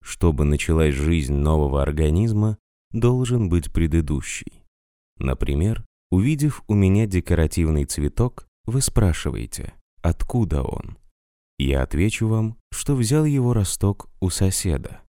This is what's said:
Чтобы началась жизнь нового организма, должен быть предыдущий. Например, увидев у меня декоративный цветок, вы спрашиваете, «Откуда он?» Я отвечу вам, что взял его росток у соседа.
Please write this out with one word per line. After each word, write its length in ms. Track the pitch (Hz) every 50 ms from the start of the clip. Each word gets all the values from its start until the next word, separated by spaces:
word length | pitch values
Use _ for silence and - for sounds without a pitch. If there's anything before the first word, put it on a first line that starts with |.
| -
Чтобы 420 | - - - - 85 80 67 73
началась 500 | 73 73 73 - - 82 80 80 76 69
жизнь 400 | 67 73 78 85 82 71 64 71
нового 480 | 71 71 76 78 78 76 69 67 71 69
организма, 760 | 71 73 76 80 76 78 87 110 117 110 104 104 107 107 - _ _ _ _ _ _ -
должен 560 | 117 110 120 123 127 127 117 123 120 110 90
быть 240 | 82 87 - - -
предыдущий. 920 | - 85 78 73 82 80 73 76 67 64 - - - - - - - _ _ _ _ _ _ _ _ _ _ _ _
Например, 680 | - 67 65 - - - 69 71 87 104 113 - - _ _ _ _ _
увидев 520 | - 92 101 131 156 143 147 151 139 - - -
у 60 | 104
меня 320 | 101 98 95 95 104 113
декоративный 800 | 104 95 90 85 - 87 82 80 76 - - 82 78 78 76 71
цветок, 600 | - - - 71 71 - - 117 123 - - - _ _ _ _
вы 160 | - 110 139
спрашиваете, 960 | 135 - - - 107 92 80 - - - 62 52 57 - - - - - - - _ _ _ - -
«Откуда 600 | 82 85 - - - - 123 113 82 76 71 65
он?» 340 | - - - - - - - _ - _ _ _ _ _ _ _ _ _ _
Я 240 | 69 67 67 67 65
отвечу 460 | - - 76 90 110 - - 113 110
вам, 280 | 110 110 110 110 110 - _ _
что 240 | - - - - 143
взял 300 | 131 120 107 143 151 156
его 280 | 151 143 135 123 120 120
росток 560 | 113 101 - - - - 98 101 - - - - -
у 100 | - 92
соседа. 720 | - - 98 95 92 - - 95 78 67 - - - - -